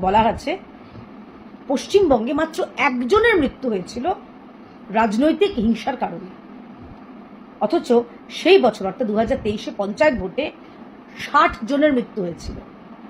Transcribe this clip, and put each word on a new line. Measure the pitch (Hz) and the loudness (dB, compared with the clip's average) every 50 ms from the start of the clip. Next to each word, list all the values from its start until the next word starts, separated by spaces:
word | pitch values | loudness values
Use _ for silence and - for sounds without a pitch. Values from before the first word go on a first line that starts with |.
বলা | 185 185 202 220 | -2 2 4 4
আছে | 220 226 175 - - 277 370 381 - - - - - - - - - - - - - - - - - - - - - - | 4 2 0 -2 -4 -6 -6 -6 -8 -18 -20 -20 -20 -20 -20 -20 -20 -20 -20 -20 -20 -20 -20 -20 -20 -20 -20 -16 -6 -4
পশ্চিমবঙ্গে | 285 - - - - 415 392 302 262 214 220 254 | -4 -4 -2 2 4 4 6 6 4 2 2 0
মাত্র | 302 302 320 320 - 370 - - - | 0 -2 -2 -2 -2 -6 -6 -6 -4
একজনের | - 254 277 254 240 254 233 403 440 453 480 440 349 | -2 -2 0 0 -2 0 2 4 4 4 4 4 4
মৃত্যু | 277 - - - 269 240 | 2 0 -2 -4 -4 -4
হয়েছিল | 214 185 175 - - 240 262 349 403 - - - - - - - - - - - - - - - | -4 -4 -6 -8 -10 -4 -4 -4 -4 -4 -8 -20 -20 -20 -20 -20 -20 -20 -20 -20 -20 -20 -12 -4
রাজনৈতিক | 190 220 233 214 202 220 285 320 311 311 403 392 - | 0 0 2 2 2 2 2 2 4 4 2 0 0
হিংসার | 247 202 233 220 - - 277 262 | 0 0 0 0 0 -2 -6 -4
কারণে, | - 208 - 170 170 180 - - - - - - - - - - - - - - - - - - - - - - - - - - - | -4 -6 -6 -6 -10 -14 -14 -18 -20 -20 -20 -20 -20 -20 -20 -20 -20 -20 -20 -20 -20 -20 -20 -20 -20 -20 -20 -20 -20 -20 -18 -8 -6
অথচ | 214 208 339 330 - - 240 240 240 - - - - - | -4 -2 -2 -2 0 2 2 2 2 -2 -14 -20 -18 -16
সেই | - - - 311 392 - | -10 -2 4 6 6 6
বছর | - 220 - - 190 | 6 4 0 0 -6
অর্থাৎ | 190 190 - 247 | -6 -4 -4 -4
দু | 202 208 | -2 0
হাজার | 220 233 214 277 180 | 0 0 0 -2 -2
তেইশে | - 208 214 202 - - - | -2 -4 -4 -4 -8 -10 -6
পঞ্চায়েত | - 196 196 208 - 302 302 254 | -6 -6 -6 0 2 2 2 2
ভোটে | 190 185 185 - - 302 - - - - - - - - - - - - - - - | 0 -6 -6 -4 -6 -6 -6 -8 -14 -20 -20 -20 -20 -20 -20 -20 -20 -20 -20 -16 -14
ষাট | - - - - 330 349 - - 226 | -10 0 2 2 2 2 0 -4 -4
জনের | 202 285 277 302 302 | -2 0 2 4 4
মৃত্যু | 269 240 - - - 214 | 2 2 -2 -4 -6 -6
হয়েছিল। | 180 170 165 - - - - - - - - - - - - - - | -6 -6 -8 -10 -12 -12 -12 -12 -16 -18 -20 -20 -20 -20 -20 -20 -20